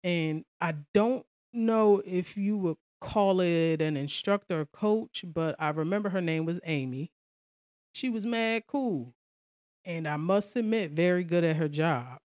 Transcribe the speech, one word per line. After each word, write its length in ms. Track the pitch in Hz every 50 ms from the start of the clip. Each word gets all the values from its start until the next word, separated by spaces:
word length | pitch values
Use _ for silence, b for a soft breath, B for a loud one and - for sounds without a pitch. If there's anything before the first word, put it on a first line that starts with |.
| -
And 400 | 180 175 170 160 160 156 156 - _ _ _
I 140 | 180 170 160 151 147 _ -
don't 300 | 202 214 233 262 269 - _ _ _ _ _
know 500 | - 233 226 226 226 220 214 208 202 196 202
if 320 | - 185 180 175 - -
you 200 | 202 196 202 214 208
would 180 | 185 170 156 _ _ _ _ _
call 400 | - - - 208 202 196 190 185
it 420 | 180 175 170 165 165 165 160 156
an 140 | 156 156 151
instructor 640 | 139 139 147 - - - 202 202 202 _ _ 185 160
or 60 | 151
coach, 580 | - - - - 214 214 220 - - - - -
but 300 | 175 156 165 165 156 147 -
I 120 | 160 151
remember 400 | 147 160 156 165 190 208 202 196
her 100 | 175 190
name 240 | 175 165 160 160 160
was 160 | 165 170 180 -
Amy. 460 | 170 156 143 131 131 127 131 156 - _ _ _ _ _ _ _ _ _ _ _ _ _ _ _ _
She 160 | _ - - 254
was 160 | 226 226 196
mad 380 | 233 233 226 226 226 226 226 220
cool. 460 | _ - 285 262 240 185 139 120 123 _ _ _ _ _ _ _ _ _ _ _ _ _ _ _
And 220 | 180 170 165 160
I 100 | 151 151
must 400 | 147 160 175 196 208 202 - -
admit, 360 | 247 233 214 220 226 196 151
very 320 | 147 160 175 180 180 180 180
good 200 | 165 170 175 165
at 120 | 160 156
her 120 | 156 165 147
job. 500 | 147 147 156 170 151 123 120 123 127 - _